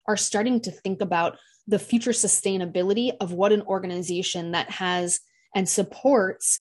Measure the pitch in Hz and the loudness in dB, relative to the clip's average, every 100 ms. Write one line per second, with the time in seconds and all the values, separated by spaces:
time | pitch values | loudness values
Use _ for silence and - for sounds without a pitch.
0 | - 208 - 208 233 240 202 - 190 190 | -2 -2 0 0 2 0 -2 -6 -4 -4
1 | 190 170 170 - _ _ - 202 - 240 | 0 0 0 -4 _ _ -2 -2 2 0
2 | 247 226 196 - 196 190 175 180 185 208 | 2 0 2 2 0 -2 -2 0 0 0
3 | 247 240 180 175 202 208 208 190 185 180 | 0 -2 -4 2 4 4 2 -4 -4 -6
4 | 180 175 185 180 170 170 - - 185 180 | -4 -4 -4 -4 -2 -2 -4 -4 -2 0
5 | 175 - - _ _ 190 180 - 190 - | 0 -4 -6 _ _ -2 0 0 -2 0
6 | 262 254 190 - - - | 4 4 4 -2 -2 -4